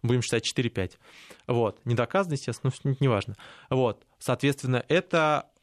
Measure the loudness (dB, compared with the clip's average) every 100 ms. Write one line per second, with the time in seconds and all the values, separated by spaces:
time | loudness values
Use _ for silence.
0 | 2 0 2 -2 -2 -2 -2 -2 -6 -6
1 | -20 -20 -20 -20 -2 0 0 -2 -2 0
2 | 0 0 0 -4 -4 -4 -4 -2 -4 0
3 | 2 2 -2 -10 -18 -20 -4 0 0 -2
4 | _ _ -4 0 0 0 0 -2 2 0
5 | 2 2 2 2 -2 _